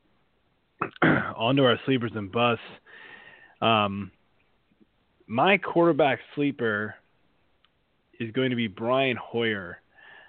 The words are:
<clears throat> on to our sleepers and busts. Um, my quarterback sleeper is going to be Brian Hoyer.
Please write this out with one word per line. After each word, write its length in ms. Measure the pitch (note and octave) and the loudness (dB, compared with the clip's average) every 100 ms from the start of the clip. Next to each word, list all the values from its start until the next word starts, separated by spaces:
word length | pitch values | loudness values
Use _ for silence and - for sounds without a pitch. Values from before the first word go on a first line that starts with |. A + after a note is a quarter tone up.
| _ _ _ _ _ _ _ - | _ _ _ _ _ _ _ -10
<clears throat> 220 | - - | -8 0
on 540 | - - - - A2+ C#3 | 2 2 -2 -2 0 4
to 100 | B2+ | 4
our 140 | - - | 4 0
sleepers 260 | C3 A#2 G#2 | -2 -2 -6
and 160 | G2+ | -4
busts. 320 | A#2 A#2+ A2+ - - _ - - - - - - - | 0 0 0 -6 -20 _ -20 -20 -20 -20 -20 -20 -2
Um, 500 | A2+ A2 G2+ G2 F#2+ _ _ _ _ _ _ _ _ _ _ _ - | 2 2 2 -4 -10 _ _ _ _ _ _ _ _ _ _ _ -6
my 300 | A#2 F3 G3 | 0 4 2
quarterback 600 | - E3+ E3+ D3 C#3+ A#2+ - D3 | 2 2 4 4 2 0 -6 -4
sleeper 600 | C#3+ C3 A2+ G#2 G#2 - _ _ _ _ _ _ _ _ _ _ _ - | -2 -2 -2 -2 -4 -10 _ _ _ _ _ _ _ _ _ _ _ -10
is 120 | A2+ | -6
going 200 | B2 C3 | -2 0
to 40 | A#2+ | 0
be 120 | A2 | -4
Brian 500 | G2 A#2 C3 C3+ A2+ | -4 0 2 0 -2
Hoyer. 640 | - A#2 A2+ G#2 F2 - _ _ - - | -6 -4 -2 -4 -8 -16 _ _ -20 -20